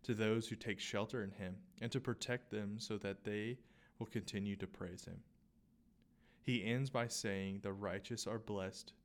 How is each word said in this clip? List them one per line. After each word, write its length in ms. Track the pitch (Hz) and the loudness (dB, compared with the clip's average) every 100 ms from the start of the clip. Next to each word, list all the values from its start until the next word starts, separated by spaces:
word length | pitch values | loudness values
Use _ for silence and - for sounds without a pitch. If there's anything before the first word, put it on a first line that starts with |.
to 120 | - | 0
those 340 | 107 110 113 113 | 4 6 6 2
who 80 | 107 | -4
take 240 | 120 98 | -2 -2
shelter 420 | - 104 110 127 | 0 2 2 0
in 80 | 98 | -2
him 260 | 98 92 95 - - | -4 -4 -4 -10 -6
and 100 | 113 | 0
to 80 | 131 | 0
protect 500 | 127 113 - 123 - | 0 0 0 -2 0
them 280 | 104 101 107 | -2 -2 -4
so 200 | - 104 | -2 -2
that 260 | 98 98 | 0 -2
they 340 | 107 104 107 127 - - - - | 0 0 0 -2 -8 -20 -20 -8
will 80 | 110 | -2
continue 500 | 117 95 104 101 98 | -2 0 0 0 0
to 100 | 95 | -4
praise 380 | - 92 92 | -4 -6 -6
him. 180 | - 90 - - - - - - - - - - - - | -10 -12 -14 -20 -20 -20 -20 -20 -20 -20 -20 -20 -20 -6
He 220 | - 123 | 2 4
ends 260 | 101 123 135 | 4 2 2
by 160 | 127 117 | 2 2
saying, 540 | - 110 98 98 98 | 0 2 2 0 0
"The 120 | 98 | -2
righteous 540 | 98 101 98 95 117 - | 0 0 -2 -2 -4 0
are 120 | 113 | -2
blessed 540 | 110 101 92 - - - | -2 -2 -2 -6 -14 -20